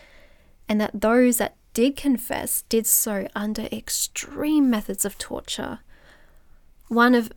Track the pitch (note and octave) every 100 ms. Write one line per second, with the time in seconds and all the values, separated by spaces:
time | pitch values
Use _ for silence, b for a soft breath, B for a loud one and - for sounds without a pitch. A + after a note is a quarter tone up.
0 | b b b b b b - G#3 G#3+ G3+
1 | G#3+ A#3+ B3 A#3 G#3 - _ - B3+ C#4
2 | C#4+ B3 - - - - - A3+ A3 -
3 | A3+ G3+ - G3+ G#3 G#3+ G#3+ A3 - -
4 | - - - C#4+ D4+ D4+ C4+ A3 G#3+ G3
5 | G3 - - - - - - - - b
6 | b b b b b b b _ - A3+
7 | A#3+ B3 A3+